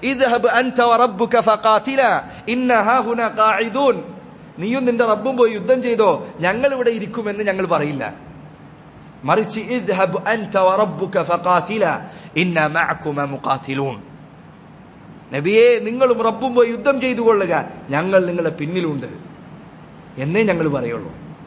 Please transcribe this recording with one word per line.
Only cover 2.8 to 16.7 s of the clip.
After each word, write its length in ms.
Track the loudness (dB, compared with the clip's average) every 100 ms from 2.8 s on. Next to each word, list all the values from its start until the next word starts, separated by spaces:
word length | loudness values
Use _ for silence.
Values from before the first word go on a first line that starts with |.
ഹാഹുന 400 | 4 2 0 -2 -2
ഖാഇദൂൻ,' 720 | 2 2 2 -2 0 2 0 -4 -16 -20 -20 -18 -8
നീയും 260 | -4 -2
നിന്റെ 200 | 0 0
റബ്ബും 320 | 2 2 0 2
പോയി 160 | 2
യുദ്ധം 300 | 2 0 0
ചെയ്തോ, 440 | 2 2 4 2 -2 -4
ഞങ്ങൾ 320 | -2 2 0
ഇവിടെ 180 | 0 0
ഇരിക്കുമെന്ന് 540 | 0 -4 -6 -6 -4
ഞങ്ങൾ 220 | -2 -2 0
പറയില്ല. 480 | 0 0 -4 -8 -10 -18 -20 -20 -20 -20 -20 -20 -20 -20 -8
മറിച്ച്, 360 | 0 0 0 -4
'ഇദ്ഹബ് 680 | -4 -4 -2 0 0 -2 -2
അൻത 300 | -4 -2 2
വ 180 | 2 2
റബ്ബുക 460 | 0 -2 -4 -2
ഫഖാതില, 800 | 0 -2 2 0 0 -2 0 -2 -8 -18 -8 -2
ഇന്ന 300 | 0 0 0
മഅകുമ 580 | 0 -2 -4 -6 -6
മുഖാതിലൂൻ.' 760 | -6 -6 -4 -4 -4 -6 -4 -6 -16 -20 -20 -20 -20 -20 -20 -20 -20 -20 -20 -20 -10
നബിയെ, 460 | -4 2 6 6 4
നിങ്ങളും 440 | 0 2 2 2
റബ്ബും 320 | 0 -2 -2
പോയി 160 | 2 2